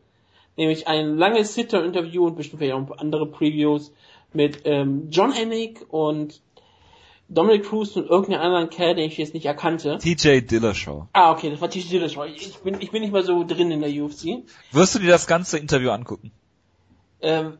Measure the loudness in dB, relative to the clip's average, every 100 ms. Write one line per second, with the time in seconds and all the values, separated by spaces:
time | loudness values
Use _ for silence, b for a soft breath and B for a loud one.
0 | _ _ _ _ _ -2 -2 0 -2 -2
1 | 0 2 2 2 0 -2 -2 -2 0 -4
2 | -4 0 0 0 -10 -6 -4 -4 -6 -8
3 | -4 -4 -4 -2 0 2 2 0 -4 _
4 | b b b 0 0 0 -2 0 0 -4
5 | -2 0 2 0 -2 -4 -6 -10 -8 -2
6 | -2 -2 -6 -12 _ _ b b b b
7 | b b b 2 4 4 2 -4 -4 -4
8 | 2 2 2 0 0 0 -2 0 0 2
9 | -2 -4 -8 -6 -4 -2 -2 -2 -4 -2
10 | -2 2 6 4 4 2 2 -2 -6 -12
11 | 2 6 6 6 -2 -6 -6 -6 -2 -2
12 | -2 -6 -10 -12 -18 -10 -8 -6 -6 -6
13 | -2 0 2 0 0 0 0 0 -2 -4
14 | -6 -8 -8 -10 -12 b b 4 4 4
15 | 6 4 4 0 0 -6 0 0 2 -2
16 | -6 -12 -14 -20 _ _ _ _ _ _
17 | _ _ -2 -2 -2